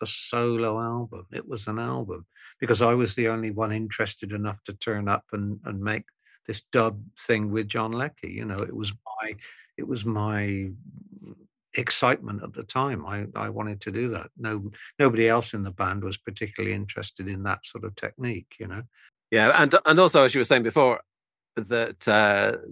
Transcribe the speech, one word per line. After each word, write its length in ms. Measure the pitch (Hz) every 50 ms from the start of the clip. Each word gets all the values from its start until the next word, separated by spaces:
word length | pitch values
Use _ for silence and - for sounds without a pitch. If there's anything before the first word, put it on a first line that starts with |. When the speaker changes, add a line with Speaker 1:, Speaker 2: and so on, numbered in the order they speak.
| 110
Speaker 1:
a 40 |
solo 720 | 110 - - - - - 120 120 120 117 113 113 110 107 113
album. 460 | 117 117 117 120 120 117 117 113 - - -
It 160 | - - -
was 180 | 135 110 - 113
an 100 | 107 110
album 480 | 117 123 127 127 117 95 87 90 90 - _ _ - - - _
because 220 | - - 117 98 120
I 100 | 117 120
was 220 | 123 120 107 -
the 140 | - 117 110
only 220 | 113 113 113 110
one 220 | 104 104 110 104 107
interested 600 | 107 110 107 - - 110 104 - - - 98 104
enough 300 | 101 104 104 101 104 _
to 100 | - 98
turn 340 | 104 - 120 107 104 101 101
up 160 | 101 - - _ -
and, 260 | 104 101 101 104 - -
and 160 | - 104 98 98
make 220 | 107 107 - - _ _ _ _ _ _ _ _
this 160 | - 107 104 - _
dub 320 | - 127 113 110 104 104 104 - - - -
thing 240 | - 117 107 107 104
with 160 | 101 110 107
John 240 | 104 - 120 110 110 113
Leckie. 380 | 120 135 156 - _ - -
You 140 | 92 104 113
know, 140 | 110 95 95
it 180 | 110 - 123
was 160 | 113 107 101 101 - - - 110 110
my, 140 | 110 110 110 107 - - - - - _ _
it 120 | - - -
was 160 | 135 117 104
my 680 | 117 110 104 104 107 107 104 104 101 101 98 98 95 95 - - - - - - - - - - - - - _ _ _ _ _ _ -
excitement 680 | - 120 120 - - - 123 135 - - 110 101 101 -
at 120 | - -
the 80 | - 107
time. 420 | - - 127 135 139 123 85 73
I, 200 | 95 101 101 104 104 -
I 140 | 107 107 107
wanted 300 | 104 113 107 104 104 101 -
to 80 | 110 95
do 160 | 110 123 123
that. 220 | 110 85 80 - _ -
No, 320 | 123 110 107 104 98 104 101 - - - - -
nobody 300 | 147 131 117 113 113 113
else 240 | 113 120 113 - -
in 80 | 104 98
the 80 | 98
band 320 | 92 - 98 92 95 101 98
was 120 | 95 95
particularly 580 | - _ - 101 - 113 104 104 - 101 101 98
interested 540 | 101 101 98 - 107 101 - - - 95 98
in 140 | 98 95 98
that 220 | 101 95 - -
sort 180 | - - - 101
of 100 | 101 101
technique, 580 | - - 107 - - 127 123 113 117 117 _ - -
you 80 | 113
know? 160 | 90 92 104 120 - _ _ _ _ _ _ _ _
Speaker 2:
Yeah, 300 | - 110 110 120 151 170
and, 140 | 151 143 - 190 -
and 140 | 156 156 170
also, 240 | 185 170 - 151 135
as 120 | 127 131
you 60 | 139
were 40 | 120
saying 180 | - 139 127 113
before, 380 | 113 - 156 139 127 117 - - _ _ _ _ _ _ _ _ _ _
that, 500 | - 107 95 120 117 117 113 - - -
uh, 520 | 117 107 107 107 104 101 101 104 107 - - - -